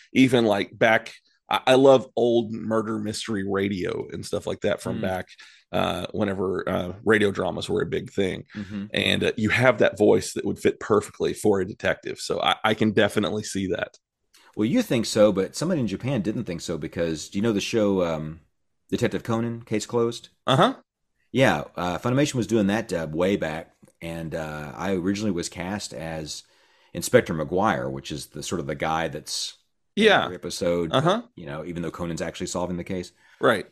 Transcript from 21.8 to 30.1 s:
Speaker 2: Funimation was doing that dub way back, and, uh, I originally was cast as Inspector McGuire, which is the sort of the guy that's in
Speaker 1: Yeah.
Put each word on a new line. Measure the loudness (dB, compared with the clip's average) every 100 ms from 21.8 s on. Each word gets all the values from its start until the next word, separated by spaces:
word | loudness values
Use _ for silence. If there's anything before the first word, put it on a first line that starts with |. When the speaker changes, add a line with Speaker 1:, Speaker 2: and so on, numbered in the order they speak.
| -4 -2
Speaker 2:
Funimation | 0 0 0
was | 0 0
doing | 2 4
that | 2 -2
dub | -4 -4
way | 0 2 0
back, | -2 -6 -10 _ _ _
and, | -10 -8 -6
uh, | -6 -6 -8 -10
I | -8 -4
originally | 0 0 0 -2
was | -2 -4
cast | -8 -6 -6 -8
as | -10 -8 -8 -8 -12 -16 _ _ _ _
Inspector | -8 2 2 2
McGuire, | -2 -2 0 0 0 -4
which | -8 -10
is | -12 -10
the | -12
sort | -8 -6
of | -6
the |
guy | -4 -4 -2 -4
that's | -8 -10 -8 -8 -12 _ _ _
in | 2
Speaker 1:
Yeah. | 4